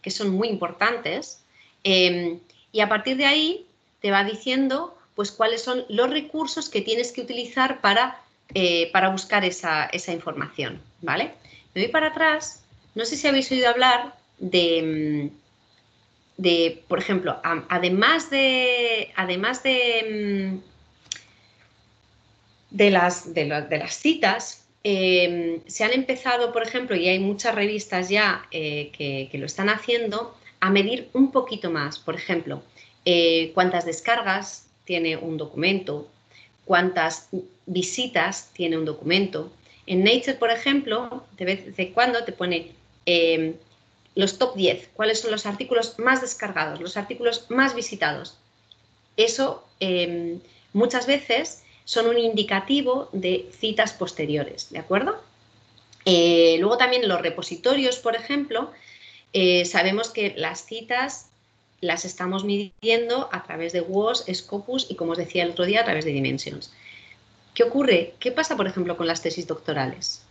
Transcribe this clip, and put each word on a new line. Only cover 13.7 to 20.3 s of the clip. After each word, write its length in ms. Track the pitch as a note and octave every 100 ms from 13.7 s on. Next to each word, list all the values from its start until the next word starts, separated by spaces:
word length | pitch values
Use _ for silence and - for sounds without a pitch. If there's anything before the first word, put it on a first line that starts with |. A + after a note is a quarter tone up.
| A#3+ B3+ B3 C4 - _ _
de, 380 | F#3 F3+ E3+ E3
em, 500 | D#3+ D#3 D3+ D3+ C#3+ - _ _ _ _ _ _ _ _ _ -
de, 460 | F#3 E3+ E3 E3 _
por 100 | F3+
ejemplo, 400 | F#3 F#3+ D3+ -
am-, 220 | E3+ E3 -
además 600 | F3+ F3+ F#3 A#3 D#4+ -
de, 840 | C#4 C4+ B3+ B3+ B3 A#3+ A3 - -
además 480 | F#3 F3+ G#3+ B3+
de, 360 | C4+ B3+ A#3+ A3+
em, 640 | A3 G#3+ G#3